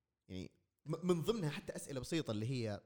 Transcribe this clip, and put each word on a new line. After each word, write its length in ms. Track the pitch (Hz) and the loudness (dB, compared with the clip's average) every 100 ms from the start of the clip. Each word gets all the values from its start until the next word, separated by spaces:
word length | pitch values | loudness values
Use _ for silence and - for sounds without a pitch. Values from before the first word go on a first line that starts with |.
| _ _ - | _ _ -10
يعني، 220 | 92 - _ _ _ 143 | -8 -8 _ _ _ -4
م-، 220 | 165 180 | 0 4
من 160 | 170 | 4
ضمنها 260 | 165 226 151 | 4 2 2
حتى 260 | 175 - - | -2 -6 -8
أسئلة 240 | - 131 | -4 -6
بسيطة 320 | 120 165 117 | -2 0 0
اللي 180 | 107 113 | 0 0
هي: 320 | 131 110 101 | 0 0 -2